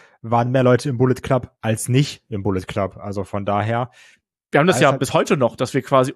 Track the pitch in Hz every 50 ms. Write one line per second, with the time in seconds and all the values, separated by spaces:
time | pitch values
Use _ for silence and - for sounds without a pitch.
0 | _ _ _ _ - 113 117 120 120 123 127 131 127 123 123 123 - 147 123 117
1 | 131 127 127 - - - 135 123 - - _ _ - 113 110 - - - 120 135
2 | 147 - - - _ - 107 98 98 104 98 95 90 - - 104 98 92 - -
3 | - 104 98 101 95 - - 101 101 101 101 104 104 110 117 117 127 - _ _
4 | _ _ _ _ _ _ _ _ _ _ - 143 151 190 160 123 156 139 139 131
5 | 139 - - 165 - - 202 143 123 110 - - 131 - - 135 - - 139 131
6 | 127 139 -